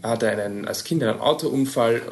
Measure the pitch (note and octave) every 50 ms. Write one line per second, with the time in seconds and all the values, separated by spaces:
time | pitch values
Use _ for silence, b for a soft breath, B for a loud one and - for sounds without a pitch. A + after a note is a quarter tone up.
0 | - A2 A#2 A2+ A#2 A2 G2+ G#2+ G#2 G#2 G2+ G2+ - - - - - - E3 D#3+
1 | C3 A2 A2 - - C#3 D#3 D#3 - - - C3+ C3+ C3 - C3 A#2 A#2 A#2 A#2+
2 | - -